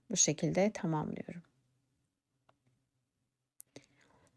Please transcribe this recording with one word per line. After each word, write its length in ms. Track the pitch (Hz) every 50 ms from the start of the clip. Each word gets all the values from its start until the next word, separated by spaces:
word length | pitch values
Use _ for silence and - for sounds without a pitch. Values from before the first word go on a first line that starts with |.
| _ -
bu 80 | 208
şekilde 540 | - - 160 151 - 175 147 - 180 196 214
tamamlıyorum. 720 | - - - 165 160 151 - 50 - - - - 175 175 - _ _ _ _ _ _ _ _ _ _ _ _ _ _ _ _ _ _ _ _ _ _ _ _ _ _ _ _ _ _ _ _ _ _ _ _ _ _ _ _ _ _ - - _ - - - _ _ _ _ _ _ _ _ _ _